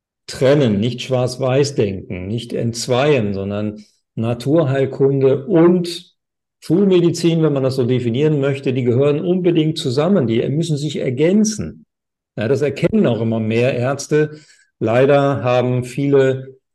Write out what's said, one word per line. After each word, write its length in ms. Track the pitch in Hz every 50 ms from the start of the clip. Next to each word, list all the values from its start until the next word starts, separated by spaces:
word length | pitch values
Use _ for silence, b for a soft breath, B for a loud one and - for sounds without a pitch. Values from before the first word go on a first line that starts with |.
| _ _ _ _ _
trennen, 540 | - - - 131 131 147 151 135 113 101 98
nicht 200 | 110 123 123 127
schwarz-weiß 760 | - - 131 123 127 120 - - 135 127 127 139 143 131 -
denken, 520 | - 110 98 95 92 - - 92 90 90
nicht 240 | 95 110 120 - -
entzweien, 840 | - - - 117 117 - - 131 123 123 143 156 143 123 104 101 98
sondern 480 | 98 98 101 101 104 107 107 104 B B B B B _ _ _
Naturheilkunde 1300 | 113 110 120 120 120 - 135 151 170 156 127 135 139 135 131 - - 135 139 139 135 135 135 135 131 -
und 720 | 240 185 160 170 185 185 180 - - - - - _ _ _ _ _ _ _ _ _ _ _
Schulmedizin, 840 | - - 156 190 202 190 185 175 165 165 165 - - 170 165 165
wenn 120 | 156 151 143
man 100 | 135 131
das 140 | 131 131
so 80 | 135 123
definieren 560 | 117 127 120 120 120 113 135 151 156 156 139
möchte, 320 | 135 139 131 - - 139 120
die 100 | 131 120
gehören 380 | 123 113 135 143 147 143 156
unbedingt 560 | 190 175 180 190 175 175 170 160 151 156 160
zusammen, 500 | - - 135 120 143 - 180 202 175 123
die 180 | 113 113 120 - -
müssen 260 | 139 160 165 165 151
sich 220 | 135 147 147 -
ergänzen. 880 | - - 131 123 127 156 165 202 220 214 214 208 - 170 76 - - - _ _ _ _ _ _ _ _ _ _
Ja, 120 | 127 107 117
das 120 | 139 123
erkennen 460 | 147 139 135 - 165 180 220 214 180
auch 140 | 127 117 107
immer 180 | 117 113 113 113
mehr 340 | 110 107 110 117 123 135 143
Ärzte. 640 | 120 120 135 143 143 - - 151 151 151 151 151 151 B B B B B B _ -
Leider 600 | 113 110 113 127 139 139 143 143 139 139 139 107 104
haben 400 | 123 123 127 123 127 127 123 123
viele, 760 | - - 139 139 143 139 135 135 131 131 131 131 - - _ _ _